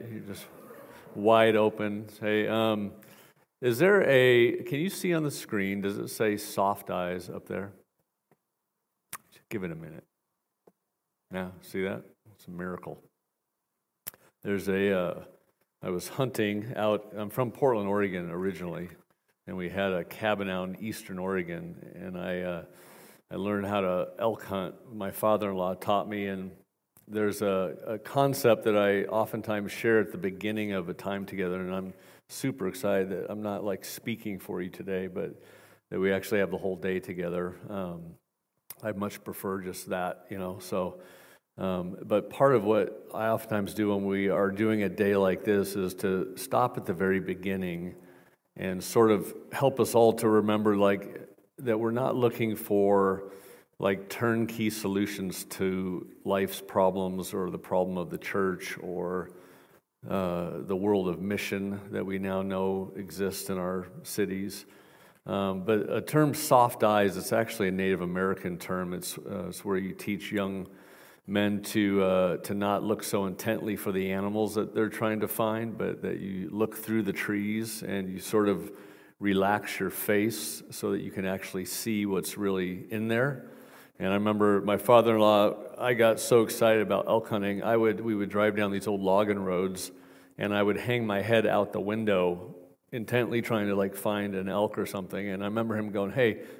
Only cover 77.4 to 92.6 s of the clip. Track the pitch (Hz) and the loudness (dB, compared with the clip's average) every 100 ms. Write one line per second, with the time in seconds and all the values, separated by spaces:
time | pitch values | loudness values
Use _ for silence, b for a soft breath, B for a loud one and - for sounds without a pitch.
77.4 | 104 107 113 - - 98 92 92 - 107 | -2 -4 -6 -8 -6 -6 -4 -8 0 2
78.4 | 101 90 - B B B B _ 101 95 | 4 2 -2 B B B B _ 0 2
79.4 | 98 104 - - 92 - - 104 110 110 | 4 2 -2 -4 -4 -2 0 2 2 -2
80.4 | - - - - 107 95 95 - 95 95 | -6 -10 -12 -6 -4 -2 -4 -6 -4 -4
81.4 | - 95 90 - 117 104 101 92 - - | -6 -6 -6 -6 -2 0 0 0 -2 -2
82.4 | 101 95 90 92 - 113 113 117 135 135 | -2 0 -2 -6 -6 -4 0 2 2 -2
83.4 | B B B B B - 95 101 104 107 | B B B B B -4 0 2 2 4
84.4 | 104 101 101 101 - 120 113 110 107 104 | 6 6 4 2 8 8 8 6 8 8
85.4 | 104 - - - 120 120 113 110 - 123 | 6 2 -8 -4 0 4 4 4 4 6
86.4 | 110 - 113 110 98 98 - 113 - 110 | 4 4 4 4 4 0 2 0 0 -2
87.4 | 101 101 107 117 113 101 113 107 98 101 | -2 -2 0 4 4 2 -2 -2 0 2
88.4 | 107 104 104 98 110 101 95 98 104 101 | 2 2 0 -2 -2 0 4 4 4 0
89.4 | 95 90 95 95 - B B B B - | 0 0 0 -4 -10 B B B B -6
90.4 | 101 101 104 101 120 120 110 101 101 117 | -2 2 2 0 0 -2 0 -2 2 4
91.4 | 104 98 101 95 98 110 107 95 90 87 | 4 2 0 -2 -2 -2 2 4 2 0
92.4 | 90 - | -6 -16